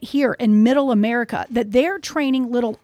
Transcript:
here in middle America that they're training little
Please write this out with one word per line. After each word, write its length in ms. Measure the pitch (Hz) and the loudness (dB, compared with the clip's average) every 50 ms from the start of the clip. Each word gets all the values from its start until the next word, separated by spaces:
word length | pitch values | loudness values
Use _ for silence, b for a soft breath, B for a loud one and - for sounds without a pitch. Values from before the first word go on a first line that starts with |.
| - | -8
here 300 | - - 277 277 233 - | -4 -2 0 0 0 -2
in 280 | - 247 214 208 208 214 | 0 0 2 4 4 6
middle 280 | 233 262 285 277 269 | 4 4 2 2 0
America 560 | 240 208 208 226 233 240 233 - - - 92 - | 0 0 0 0 -2 -2 -4 -4 -6 -8 -8 -4
that 240 | 240 240 226 208 202 | -4 -4 -4 0 2
they're 260 | 247 294 349 392 381 | 2 2 2 -2 -6
training 540 | - - - 320 285 269 262 262 254 233 240 | -8 -6 -4 -4 -2 0 0 -2 -2 -2 -2
little 260 | 240 240 220 208 - | -2 -2 -2 -4 -2